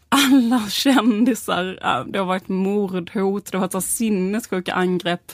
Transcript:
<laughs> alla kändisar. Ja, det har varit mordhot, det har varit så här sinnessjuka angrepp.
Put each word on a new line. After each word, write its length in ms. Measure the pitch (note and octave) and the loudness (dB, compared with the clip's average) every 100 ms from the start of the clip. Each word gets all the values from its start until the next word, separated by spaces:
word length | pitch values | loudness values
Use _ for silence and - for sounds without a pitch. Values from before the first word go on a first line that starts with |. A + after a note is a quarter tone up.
<laughs> 80 | _ | _
alla 600 | C#4 C#4 C#4 A#3 B3 G#3 | 2 6 4 4 0 -2
kändisar. 1080 | - C#4 B3+ A3 G#3+ B3 A3 - F3 F#3 - | -2 2 4 4 2 2 0 -2 -2 -4 -4
Ja, 220 | - B2+ - | -2 -2 -2
det 120 | G3 | -2
har 60 | F#3 | -2
varit 220 | F#3 - | -2 -2
mordhot, 1040 | F#3 F#3+ G#3 G3 F#3 E3+ G#3+ G3 G3+ - | -2 0 0 -2 -4 -4 -2 -2 -2 -4
det 60 | F#3 | -4
har 40 | |
varit 100 | F#3 | -2
så 60 | F#3+ | -2
här 40 | |
sinnessjuka 880 | - - A3+ G3+ F#3 G#3+ - F#3 F3+ | -4 -2 0 0 0 -4 -4 -4 -2
angrepp. 580 | - F3+ F3+ F3 F3 - | 0 0 0 0 -4 -6